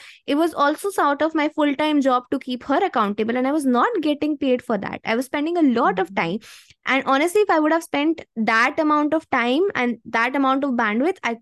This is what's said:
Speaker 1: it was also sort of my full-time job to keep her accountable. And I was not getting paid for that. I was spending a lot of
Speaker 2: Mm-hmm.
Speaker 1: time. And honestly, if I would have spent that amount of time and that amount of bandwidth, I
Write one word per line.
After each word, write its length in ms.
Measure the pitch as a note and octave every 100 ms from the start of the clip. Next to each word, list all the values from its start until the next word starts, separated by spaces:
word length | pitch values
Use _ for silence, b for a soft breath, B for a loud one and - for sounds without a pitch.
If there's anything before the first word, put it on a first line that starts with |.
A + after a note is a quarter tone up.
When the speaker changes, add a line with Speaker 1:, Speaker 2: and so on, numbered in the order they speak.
| B B -
Speaker 1:
it 80 |
was 200 | C#4+ E4
also 340 | - C#4+ D4+ G4+
sort 320 | G4 D4+ C#4+
of 140 | D#4
my 160 | D#4+ D4
full-time 500 | D4+ D4 C#4 D4+ D4
job 220 | C4 B3 B3
to 80 | C4+
keep 240 | - B3
her 200 | - C#4+
accountable. 540 | F#4+ A#3+ G3+ G#3 A3 B3
And 100 | C4
I 60 |
was 140 | D#4 C4+
not 220 | A#3+ G4 A4
getting 380 | D4+ D4 D4+ D4
paid 240 | C#4 B3
for 160 | - G#3
that. 240 | - -
I 100 | -
was 120 | A3+ C4
spending 320 | D4 D4+ F4
a 40 |
lot 360 | D4 A#3 E4 F#4+
of 80 | F4+
Speaker 2:
Mm-hmm. 80 |
Speaker 1:
time. 240 | G3+ E3 G3+ B B B B -
And 180 | C4+
honestly, 380 | - C4+ E4+ G#4
if 80 | G4+
I 80 | E4
would 120 | D4+
have 100 | E4
spent 400 | E4 C#4+ D4+ D#4+ - -
that 420 | A3 A3+ B3+ D4
amount 340 | D4+ D4+ D4
of 160 | D#4 -
time 360 | C4 A#3+ C#4 G4
and 240 | - A#3+ A#3 -
that 280 | A#3 A#3+
amount 300 | C#4 C4 C4+
of 60 | C#4
bandwidth, 480 | A#3+ A3 A3 D#4 F#4
I 140 | A#3+ A#3